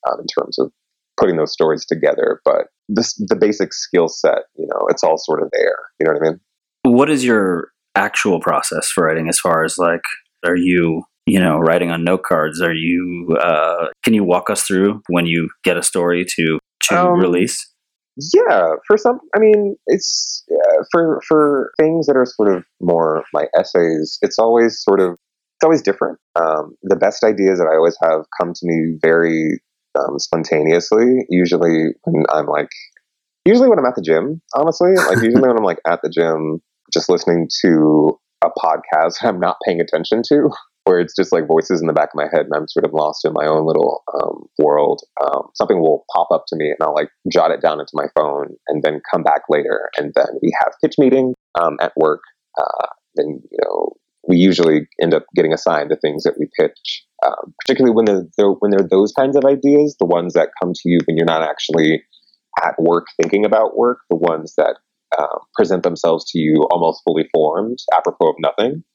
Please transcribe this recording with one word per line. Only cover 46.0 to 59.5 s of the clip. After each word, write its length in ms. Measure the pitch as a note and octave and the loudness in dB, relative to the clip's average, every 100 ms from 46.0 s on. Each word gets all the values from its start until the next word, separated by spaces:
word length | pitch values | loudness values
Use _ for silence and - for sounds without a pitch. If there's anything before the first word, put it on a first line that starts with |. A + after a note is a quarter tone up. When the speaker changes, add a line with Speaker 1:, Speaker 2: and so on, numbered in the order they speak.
| - | -2
Speaker 1:
pop 140 | F2 E2+ | -4 0
up 120 | E2 - | -2 -2
to 80 | D#2+ | -6
me 120 | D2+ | -4
and 80 | D2 | -2
I'll, 120 | D#2 | -2
like, 160 | D2+ D2 _ - | -2 -4 _ -2
jot 200 | - E2 | 2 2
it 100 | - | 2
down 180 | E2 D2+ | -2 -2
into 120 | D2 | -6
my 140 | D2+ D2 - | -6 -4 -2
phone 400 | D2+ C#2+ C#2+ - - | -2 -4 -6 -10 -6
and 160 | D2+ | -2
then 180 | D#2 D2+ - | -2 -4 -4
come 140 | F2+ | -2
back 200 | E2 D2 - | 0 -2 0
later. 400 | D2+ C#2+ - - - | -2 0 -4 -4 -6
And 140 | D2+ - | -2 -2
then 120 | - - | -2 -2
we 100 | - - | -2 0
have 140 | - - | -2 0
pitch 120 | D3+ - | -2 2
meeting, 360 | C3+ C3 C3 B2 _ - | 4 4 0 -4 _ -2
um, 180 | E2+ D2 | -2 -2
at 140 | - - | -4 0
work. 260 | D#2 D2+ - _ _ - | 0 0 -8 _ _ -4
Uh, 280 | - - - - _ - | -4 -4 -8 -8 _ -4
then, 260 | C#2+ C#2 - | -4 -4 -10
you 60 | - | -6
know, 300 | G1+ G1+ G1+ - _ _ D2+ | -4 -4 -6 -8 _ _ 0
we 100 | F2 | 4
usually 500 | F#2 F2 E2 D#2 D2+ - | 4 4 2 2 -2 -4
end 120 | E2+ | 0
up 120 | E2 - - | 0 0 0
getting 180 | D#2+ | 0
assigned 360 | D#2+ - D#2 D2 | 0 0 -2 -2
to 80 | - | -2
things 260 | D2+ D2 | -2 -2
that 120 | - - | -4 -2
we 80 | D2+ - | -8 -2
pitch, 460 | D#2 - - - _ _ - | -2 -2 -14 -14 _ _ -4
um, 280 | - - _ | -4 -14 _
particularly 360 | - C3 B2+ A2 | -4 0 2 4
when 100 | A2 | 2
the, 240 | G2 E2+ - | 0 -4 0
the, 180 | G#2 F#2 | 0 2
when 120 | G#2 | 0
they're 160 | G2 G3 | 0 2
those 240 | F#2+ G#2 | 2 2
kinds 220 | - C3+ C#3 | 0 0 2
of 80 | |
ideas, 500 | C3+ | 2